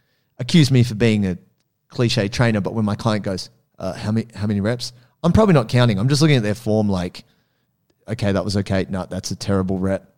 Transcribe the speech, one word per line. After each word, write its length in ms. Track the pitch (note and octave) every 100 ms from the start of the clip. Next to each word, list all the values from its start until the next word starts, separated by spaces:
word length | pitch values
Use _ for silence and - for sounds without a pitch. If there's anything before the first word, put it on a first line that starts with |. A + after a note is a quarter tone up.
| _ _ _ -
Accuse 320 | B2 E3+ B2+
me 120 | C3
for 120 | A#2+ G#2+
being 300 | A#2 G#2+ F#2+
a 120 | F2 _ _ _ _ _
cliche 380 | - A#2 A#2+ G2+
trainer, 340 | B2 A#2 G#2+
but 120 | F2+
when 120 | G#2+ G#2+
my 100 | G2+
client 280 | A#2 G#2+
goes, 260 | G2+ F#2 - _ _ -
"Uh, 140 | F#2+
how 180 | - G2
many, 160 | A2 A2+ -
how 100 | G#2
many 140 | G2+
reps?" 320 | G2+ B2 - - _ _
I'm 80 | E3+
probably 200 | G3 A3
not 140 | D#3+ A2
counting. 300 | B2 B2 F#2+
I'm 80 | A#2+
just 120 | C#3+
looking 160 | D#3 C3+
at 60 |
their 120 | G#2 G#2
form 340 | A2 G#2+ G#2
like, 340 | F#2 F2+ - - _ _ _ _ _ _ _ -
"Okay, 240 | G#2+ G2+
that 120 | G2 F#2
was 100 | G2+
okay. 280 | F#2+ G2 F2+
No, 160 | F#2 F2+
that's 220 | F2+ -
a 40 | F#2+
terrible 420 | - G2 F#2 F#2+
rep. 360 | F#2+ F#2+ -